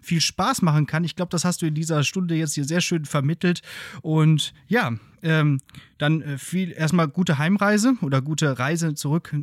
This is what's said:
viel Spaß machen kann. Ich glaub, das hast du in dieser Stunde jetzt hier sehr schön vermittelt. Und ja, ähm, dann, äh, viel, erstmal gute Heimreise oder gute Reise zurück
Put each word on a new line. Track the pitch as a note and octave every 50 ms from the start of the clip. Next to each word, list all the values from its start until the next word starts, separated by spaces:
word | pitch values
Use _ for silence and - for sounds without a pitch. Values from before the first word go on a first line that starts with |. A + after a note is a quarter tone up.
viel | - - F3 D#3+ -
Spaß | - - - F#3 A#3+ C4 - F#3+
machen | E3 D3 D3+ D3
kann. | - - D#3+ F3
Ich | D#3 -
glaub, | - F3+ F3
das | - E3 -
hast | F3+ F3 -
du | E3+
in | D#3+ D3+
dieser | D#3 E3 D#3+ D#3+ D3+ C#3
Stunde | - - F#3+ F#3 E3+ E3
jetzt | D#3+ D#3+ D3 -
hier | D3+ C#3+
sehr | C3+ E3 F3+
schön | - - F3 E3 D3
vermittelt. | - - D3 C3+ C#3+ E3+ - - F3 F3 - - - - - - - - - -
Und | D#3 D#3 D#3 D3+ D#3 D#3 C#3+ - - - - _ -
ja, | F#3+ B3 G#3+ B2+ A#2 G#2 - - _ _ -
ähm, | D#3+ D#3+ D#3 D3+ D3+ C#3 C3 - _ - - - _ _ -
dann, | D3 D3 D#3+ D#3+ C3+
äh, | D3 C#3+ C3
viel, | - - E3+ F#3 F#3+ F3 -
erstmal | - D#3 D3+ F3+ F3 E3 C#3+
gute | - F3+ F#3 - D#3 C3
Heimreise | D3+ E3 G3+ G3+ G3+ G3+ G#3+ G#3 G#3+ C4 C4 -
oder | F3 C#3 C#3 C3+ C3
gute | D3 D#3 C#3+ D#3 C#3+ C3 A#2
Reise | B2+ C#3+ E3+ E3 E3+ D#3+ D3
zurück | - - C#3+ D3+ E3+ - - D3+ D3